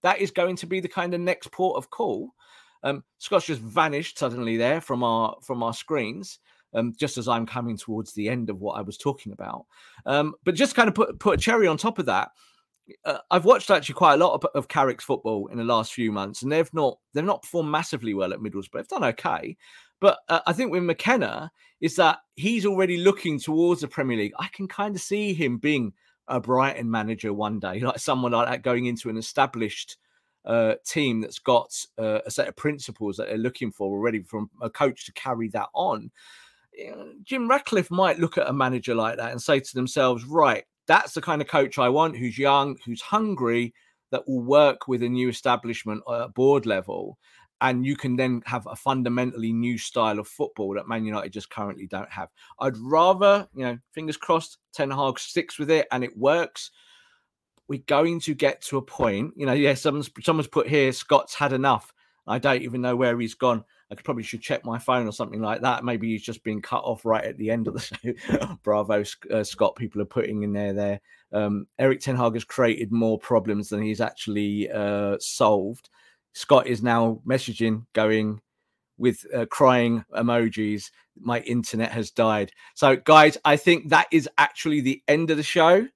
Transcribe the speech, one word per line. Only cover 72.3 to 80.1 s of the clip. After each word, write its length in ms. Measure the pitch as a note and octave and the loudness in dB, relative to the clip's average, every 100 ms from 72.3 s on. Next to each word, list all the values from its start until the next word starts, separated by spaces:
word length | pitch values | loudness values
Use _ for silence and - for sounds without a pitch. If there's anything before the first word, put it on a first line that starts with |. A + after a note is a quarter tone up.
has 100 | A2 | -2
created 480 | - - A#2+ A2 A2 | -8 0 2 2 -2
more 260 | A#2 A2+ G#2+ | 0 2 0
problems 520 | - A#2 G#2 G#2 G2+ | 2 2 2 -4 -2
than 120 | G#2 | -4
he's 200 | G#2+ G#2 | -2 -2
actually, 680 | A#2 - - G#2 G#2 G#2 G2+ | -4 -4 -6 -2 -2 -2 -2
uh, 480 | G#2+ G2+ G2+ G2+ G2+ | -2 -2 -2 -2 -4
solved. 720 | - - A2+ G#2 F#2+ B2 _ _ _ _ _ | -6 2 4 4 0 -8 _ _ _ _ _
Scott 340 | - - C#3 B2+ | -16 6 6 6
is 160 | A#2 | -2
now 380 | A#2+ A#2 A2+ A2+ - | 2 4 2 0 -2
messaging, 600 | C3 - A2 A2+ A2 A#2 | -2 -2 -2 0 0 -2
going 480 | - A2 A2 G#2+ G#2+ _ _ _ _ _ _ | 2 4 4 0 -4 _ _ _ _ _ _
with, 280 | B2 A2 - | 0 0 -6
uh, 120 | C3 A2+ | -6 -4
crying 580 | - C3+ B2+ A#2 A#2 - | 4 6 6 4 0 -4